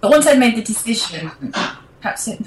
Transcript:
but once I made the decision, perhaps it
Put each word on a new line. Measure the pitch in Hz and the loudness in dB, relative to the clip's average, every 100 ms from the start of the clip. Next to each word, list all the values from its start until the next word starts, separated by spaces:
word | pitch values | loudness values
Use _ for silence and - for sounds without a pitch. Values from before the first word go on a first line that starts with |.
but | 208 | 4
once | 302 302 | 4 6
I | 269 | 6
made | 247 226 | 4 2
the | |
decision, | 214 214 - 220 - 170 160 - 135 - - - - _ | -4 -6 -4 -4 -4 -8 -12 -10 -8 -6 -6 -8 -20 _
perhaps | 202 - - | -10 -8 -8
it | 220 | -8